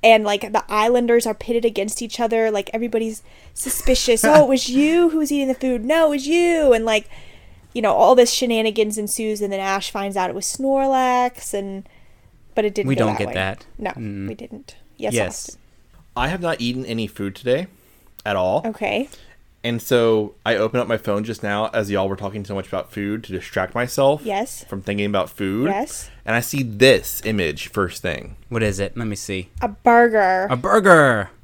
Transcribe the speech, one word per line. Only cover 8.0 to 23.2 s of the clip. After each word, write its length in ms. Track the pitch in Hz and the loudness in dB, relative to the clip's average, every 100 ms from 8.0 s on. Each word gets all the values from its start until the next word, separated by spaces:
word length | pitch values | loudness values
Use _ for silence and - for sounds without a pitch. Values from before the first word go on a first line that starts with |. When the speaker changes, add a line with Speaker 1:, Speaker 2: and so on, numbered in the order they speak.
| 202 | 6
Speaker 1:
this 180 | 254 240 | 8 6
shenanigans 680 | - 247 226 220 214 214 214 | 4 0 0 0 0 -2 -2
ensues, 420 | 208 - 220 208 | -6 -4 -4 -4
and 120 | 202 | -4
then 80 | 196 | -4
Ash 300 | 190 196 - | -2 -4 -4
finds 260 | 214 196 196 | -6 -4 -2
out 120 | 185 | -2
it 60 | 196 | -4
was 80 | - | -6
Snorlax, 1080 | - 269 269 269 262 254 247 247 254 - | -4 0 2 2 2 2 2 0 -4 -8
and, 340 | 202 196 196 - - - - - _ - | -6 -6 -10 -14 -20 -20 -20 -20 _ -8
but 100 | - | -2
it 100 | 214 | -2
didn't 140 | 202 135 | -2 0
Speaker 2:
We 80 | 131 | 2
Speaker 1:
go 100 | 110 | 0
Speaker 2:
don't 60 | |
Speaker 1:
that 40 | 107 | 0
Speaker 2:
get 100 | 104 | -4
Speaker 1:
way. 60 | |
Speaker 2:
that. 300 | 92 95 - - - | -4 -4 -6 -14 -10
Speaker 1:
No, 120 | 202 | -10
Speaker 2:
Mm. 360 | 131 107 101 98 | -8 -10 -8 -10
Speaker 1:
we 60 | |
didn't. 400 | - - - - - - _ | -12 -14 -18 -20 -20 -20 _
Yes, 180 | - | -4
Speaker 2:
Yes. 340 | 120 92 - - | -2 -2 -6 -14
Speaker 1:
Austin. 120 | - _ _ _ - - - | -18 _ _ _ -20 -14 -4
Speaker 3:
I 120 | 135 | -4
have 140 | 185 | -2
not 180 | 170 156 | -4 -2
eaten 240 | 120 123 | -4 -4
any 220 | 127 113 107 | -6 -6 -6
food 280 | - 101 | -6 -8
today 340 | 95 123 135 185 _ _ _ - - 107 | -6 -2 -2 -2 _ _ _ -20 -12 -4
at 100 | 98 | -2
all. 260 | 92 117 226 | 0 0 -2
Speaker 1:
Okay. 420 | 214 202 104 277 - - - _ _ | -6 -4 -4 -6 -12 -20 -20 _ _
Speaker 3:
And 160 | 117 117 | -6 -6
so 540 | - 123 117 110 104 - | 0 2 4 2 0 -6
I 120 | 107 110 | -2 0
opened 240 | 110 123 | 0 0
up 60 | 117 | -2
my 80 | 113 | -2
phone 240 | - 101 | -2 -4
just 200 | 107 107 | -4 -6
now 240 | 104 104 107 | -4 -2 -2
as 160 | 117 104 | -2 -2
y'all 200 | 101 95 | -2 -2
were 80 | 98 | -4
talking 280 | 101 104 | -8 -8
so 80 | 98 | -8
much 120 | 98 92 | -8 -6
about 240 | 95 - | -8 -8
food 320 | - 101 104 | -8 -6 -6